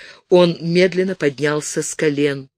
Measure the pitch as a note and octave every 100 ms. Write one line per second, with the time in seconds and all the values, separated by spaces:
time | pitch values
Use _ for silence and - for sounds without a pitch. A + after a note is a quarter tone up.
0 | - - - F3+ F3 D#3+ E3 F3 F#3 F3
1 | F#3+ F#3 D3 B2+ D3 D3+ - D#3 D3+ -
2 | D#3+ C#3+ C#3+ C#3 C3+